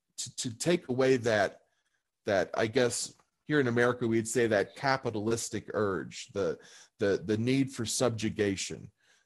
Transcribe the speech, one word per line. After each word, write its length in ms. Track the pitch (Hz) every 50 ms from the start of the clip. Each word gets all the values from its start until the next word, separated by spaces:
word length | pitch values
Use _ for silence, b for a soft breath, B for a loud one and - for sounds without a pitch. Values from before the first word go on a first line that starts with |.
| _ _ _ -
to, 180 | - - - -
to 200 | - 131 110 -
take 300 | - 160 175 175 - -
away 300 | 123 123 131 131 135 123
that, 440 | 110 117 110 104 95 85 - - _ _ _ _ _ _ _ _ _ _ _ _ _
that, 240 | 110 101 95 85 - -
I 120 | - 113 110
guess, 460 | 110 131 123 120 113 - - - - _ _ _ _ _ _ -
here 120 | 151 147
in 80 | 135 120
America, 400 | 117 120 120 123 123 123 127 113
we'd 200 | 110 113 110 110
say 200 | - 127 117 110
that 280 | 110 98 95 - -
capitalistic 920 | - - 135 131 131 - 123 110 107 104 113 113 113 - - - 104 - - -
urge, 540 | - 110 101 95 80 64 58 - - - - -
the, 240 | 98 95 82 73 B B B B B B B _ -
the, 220 | 110 101 92 78 82
the 120 | 95 107 104
need 340 | 113 123 131 135 135 131
for 140 | - - 113
subjugation. 1040 | 107 - - 131 120 113 110 110 110 - - 104 101 98 90 - - 78 55 - - - _ _ _ _ _ _